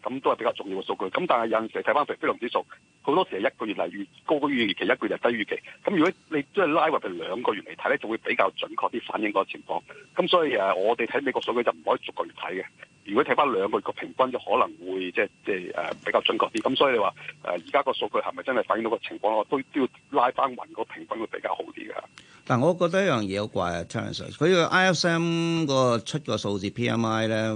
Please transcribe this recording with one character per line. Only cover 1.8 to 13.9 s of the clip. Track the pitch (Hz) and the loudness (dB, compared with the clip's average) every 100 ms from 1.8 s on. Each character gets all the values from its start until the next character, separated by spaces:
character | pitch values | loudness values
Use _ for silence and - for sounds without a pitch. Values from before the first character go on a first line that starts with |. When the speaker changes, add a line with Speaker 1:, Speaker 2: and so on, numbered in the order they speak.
Speaker 1:
睇 | 95 | 0
返 | 110 143 | 2 0
非 | 104 147 | -2 -2
農 | 101 | -2
指 | 123 | -2
數， | - - - _ _ | -2 -4 -16 _ _
好 | - 156 | 0 2
多 | 185 | 0
時 | 95 | 0
係 | 120 | -2
一 | - | -2
個 | 113 | -6
月 | |
嚟 | 92 87 | -4 -4
預-， | 95 98 - - | -6 -12 -12 -2
高 | 156 143 | 0 2
於 | 135 110 | 2 0
預 | - | 0
期， | |
一 | 92 131 | 0 0
個 | 110 | 0
月 | 87 | 0
係 | 123 | 0
低 | 117 | 0
於 | 101 | -4
預 | - | -6
期。 | - - - | -8 -6 0
咁 | 196 | 2
如 | |
果 | 160 185 _ | 2 0 _
你 | 156 139 | -6 -2
即 | - | 0
係 | 175 | 2
拉 | 160 156 | 4 2
勻 | 139 107 | 2 -2
兩 | 87 85 92 | -8 -6 -2
個 | 123 | -2
月 | 104 | -2
嚟 | - 82 | -6 -6
睇 | 95 | -2
咧， | 143 | -2
就 | 107 | -2
會 | 110 | -6
比 | - 120 | -2 0
較 | 98 - | 0 0
準 | 87 - | -8 -2
確 | 98 | -2
啲 | 120 - | -4 -6
反 | 95 | -2
映 | 107 | 0
嗰 | |
個 | 98 95 | 0 -2
情 | - - | -6 -6
況。 | 80 - - - | -6 -6 -20 -12
咁 | - 180 | -2 2
所 | 180 156 | 4 4
以， | 113 | 2
誒， | 98 92 | 2 2
我 | 101 120 | 2 2
哋 | 113 | 0
睇 | 123 | 0
美 | 139 | 0
國 | 123 | -2
數 | - | -2
據 | 117 | 0
就 | 113 | 0
唔 | - 92 | 0 0
可 | 127 | -2
以 | - | -2
逐 | |
個 | - 87 | -8 -8
月 | - | -6
睇 | - 92 | -8 -6
嘅。 | - _ - _ - | -8 _ -20 _ -2
如 | 151 | 0
果 | 147 | 2
睇 | 123 | 2
返 | 143 | 2
兩 | 104 101 | 2 0
個 | 113 | 0
月 | |
個 | - | -2